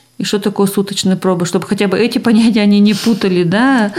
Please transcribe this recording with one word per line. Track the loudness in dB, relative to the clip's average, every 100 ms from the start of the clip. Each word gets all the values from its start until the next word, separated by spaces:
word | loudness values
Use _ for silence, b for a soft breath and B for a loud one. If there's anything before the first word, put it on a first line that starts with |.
| _ -10
и |
что | -4 -4
такое | -2 -2 0
суточная | 0 -4 -4 -2 -2
проба, | -2 -2
чтобы | -2 -4 -4
хотя | -2 -2
бы | 0
эти | -2 -2
понятия | 0 2 2 2
они | 4 4
не | 4
путали, | 2 0 0 0 0
да, | 0 2 2 2 0